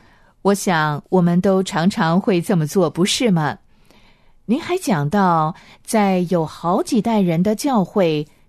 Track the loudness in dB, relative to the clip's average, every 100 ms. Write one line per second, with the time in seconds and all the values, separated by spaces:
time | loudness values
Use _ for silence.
0 | _ _ _ _ -2 -2 0 0 0 -4
1 | -2 2 2 2 2 0 0 0 -2 0
2 | 0 0 2 0 0 -2 0 0 0 0
3 | -2 0 0 0 -2 -6 _ _ _ -20
4 | _ _ _ _ -4 -4 -2 -4 -2 -2
5 | 0 0 2 2 0 -4 -16 -20 -4 0
6 | 2 0 0 -2 -2 -6 -2 -2 0 -2
7 | 0 0 0 2 0 0 0 0 0 0
8 | 0 0 -6 _